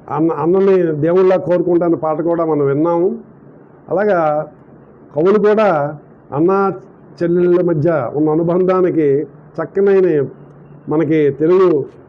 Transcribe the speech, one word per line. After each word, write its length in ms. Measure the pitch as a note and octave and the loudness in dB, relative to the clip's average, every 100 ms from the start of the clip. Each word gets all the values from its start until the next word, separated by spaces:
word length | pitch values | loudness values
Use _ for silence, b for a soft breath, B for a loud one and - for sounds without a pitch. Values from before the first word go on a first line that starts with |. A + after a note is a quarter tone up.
| - | -10
అన్న, 220 | D3 E3 | -4 -2
అన్నని 500 | D3+ E3 F#3+ G3 F#3 | -2 0 2 2 2
దేవుళ్ళ 540 | E3 D3 D#3+ F#3 F#3 F#3 | 0 -2 0 2 2 2
కోరుకుంటా 500 | - F3+ E3+ E3+ E3+ | 0 -2 0 0 0
అనే 100 | E3 | -2
పాట 240 | D#3 F3+ | -2 -4
కూడా 240 | E3+ E3+ | -2 -2
మనం 220 | D#3+ D3 C#3 | -2 0 0
విన్నాము. 520 | C#3 E3+ E3+ F#3+ A3+ - - - - - - - | 0 0 0 -2 -4 -12 -20 -20 -20 -20 -20 -6
అలాగా 560 | F3 G#3 F3 D#3 D3+ D3+ - - - - - - D3 | -4 0 0 0 -2 -6 -14 -20 -20 -20 -20 -10 -2
కవులు 220 | F3+ G#3 | 2 2
కూడా 600 | G#3 G#3+ G3+ D#3 D3 D3 - - - | 2 2 2 0 -2 -8 -18 -20 -8
అన్నా 400 | C3+ F3 G3 G3 - - - - - | -2 0 2 0 -4 -12 -20 -20 -6
చెల్లెళ్ళ 400 | E3+ F3 F3 F3 | -2 0 2 2
మధ్య 480 | F3 D#3 E3 D#3 A2+ | 0 0 0 -2 -2
ఉన్న 160 | C#3+ D#3 | -2 0
అనుబంధానికి 960 | D#3 E3+ F3+ F#3 F#3 F#3 D#3 C#3+ C#3 D3 - - - | 0 0 0 0 0 0 0 0 0 -4 -12 -14 -10
చక్కనైన 680 | D#3 G3 G3+ G3 F3+ D3+ C3 - - - - - - | -6 -2 2 2 2 0 -2 -8 -20 -20 -20 -14 -6
మనకి 420 | D#3 D3+ D#3+ C#3+ | -2 0 0 0
తెలుగు 540 | C3+ D#3+ F#3 F#3 D3 A#2+ - | 0 2 4 2 0 -4 -14